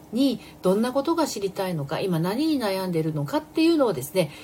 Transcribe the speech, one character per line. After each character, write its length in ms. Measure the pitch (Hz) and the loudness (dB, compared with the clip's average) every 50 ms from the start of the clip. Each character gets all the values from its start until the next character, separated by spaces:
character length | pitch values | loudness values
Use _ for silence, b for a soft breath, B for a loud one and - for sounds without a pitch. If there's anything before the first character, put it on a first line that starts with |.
| - - | -10 -6
に 280 | 214 240 277 269 220 B B B B B - | -2 0 2 2 0 B B B B B 2
ど 100 | 185 190 | 2 2
ん 80 | 214 | 2
な 100 | 226 247 | 2 0
こ 120 | 254 277 277 | 0 0 0
と 100 | 330 339 | 0 2
が 140 | 330 302 | 0 0
知 140 | - - 214 | -2 -2 -4
り 100 | 196 185 | -4 -4
た 180 | - - 190 185 | -4 -4 -4 -2
い 60 | 175 | -2
の 100 | 151 139 | -4 -4
か、 140 | 139 160 - | -4 -4 -2
今 200 | - 190 175 156 | -2 0 0 0
何 280 | 165 185 214 262 311 | 0 0 0 0 0
に 100 | 320 302 | 0 0
悩 300 | 262 220 196 190 190 190 | 0 0 -2 -2 -2 -2
ん 40 | 185 | -2
で 120 | 170 160 156 | 0 0 0
る 100 | 160 156 | 0 -2
の 120 | 147 143 | -2 -2
か 120 | - 277 302 | -2 -2 -4
っ 20 | 302 | -4
て 180 | - - 330 | -2 0 2
い 60 | 320 | 4
う 100 | 330 339 | 4 4
の 80 | 302 262 | 4 4
を 80 | 226 175 | 2 2
で 80 | 127 | -2
す 140 | 127 - - | -4 -2 0
ね、 160 | - 165 139 B B | 0 0 0 B B